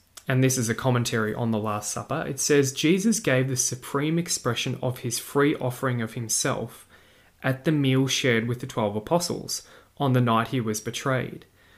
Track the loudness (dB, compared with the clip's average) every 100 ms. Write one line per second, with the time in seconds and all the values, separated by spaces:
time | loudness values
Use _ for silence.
0 | _ -18 0 4 4 4 0 0 2 2
1 | 0 0 -2 -2 0 0 0 -4 -4 -8
2 | -6 -6 -6 -4 2 4 4 2 2 4
3 | 4 2 2 2 2 0 -2 -4 -4 -2
4 | 0 0 -2 -2 -2 -2 -4 -2 -4 -4
5 | -6 -6 -2 2 2 2 -2 -2 -2 -2
6 | -4 -6 -4 -2 -2 -2 -6 -12 -20 -20
7 | _ _ _ _ -4 -2 0 2 4 4
8 | 2 2 2 2 0 -4 -6 -2 -2 -2
9 | 0 0 0 -6 -6 -10 -10 -20 _ _
10 | 2 4 4 2 2 -2 -2 -4 -6 -6
11 | -2 -2 -4 -10 -18 _ _